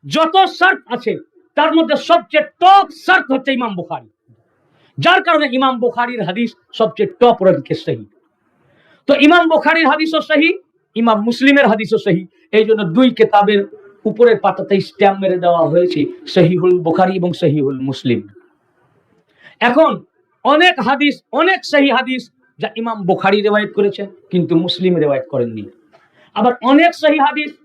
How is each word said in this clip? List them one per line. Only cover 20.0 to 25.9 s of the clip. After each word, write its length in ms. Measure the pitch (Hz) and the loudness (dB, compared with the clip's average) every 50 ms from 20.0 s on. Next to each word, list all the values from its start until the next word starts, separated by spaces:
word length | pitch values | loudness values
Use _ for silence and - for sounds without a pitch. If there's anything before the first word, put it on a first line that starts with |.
| - _ _ _ _ _ _ _ - | -12 _ _ _ _ _ _ _ -2
অনেক 360 | 240 285 302 349 359 349 349 | 0 2 4 4 2 2 0
হাদিস, 420 | 208 233 277 247 285 294 - - _ _ | -2 -2 -2 0 0 -2 -2 -4 _ _
অনেক 320 | - 269 320 370 381 359 - | -4 -2 0 0 -2 -4 -4
সহি 260 | - 294 285 277 277 | -2 0 2 2 2
হাদিস 400 | 247 247 262 262 254 247 - _ _ _ _ _ _ - | 0 -2 -2 -4 -8 -10 -10 _ _ _ _ _ _ -12
যা 100 | 165 220 - | -12 -10 -8
ইমাম 260 | 226 226 233 226 208 | -8 -8 -8 -8 -6
বুখারী 380 | 190 175 202 185 - 190 202 208 | -2 -2 -2 0 0 0 0 0
রেওয়ায়েত 320 | 202 208 208 214 208 202 | 0 0 0 0 -2 -2
করেছেন 340 | - 202 202 202 - - 202 - - _ _ _ | -2 -2 -2 -2 -2 -6 -12 -14 -14 _ _ _
কিন্তু 260 | - 180 160 135 170 | -4 -4 -2 0 0
মুসলিম 400 | 165 180 175 - - 185 185 180 | -2 -2 -2 -6 -2 -2 0 0
রেওয়ায়েত 300 | 160 151 147 139 131 - - | 0 0 0 -2 -4 -6 -6
করেননি। 340 | - 131 120 117 113 107 101 - _ _ _ _ | -6 -4 -4 -6 -6 -12 -14 -14 _ _ _ _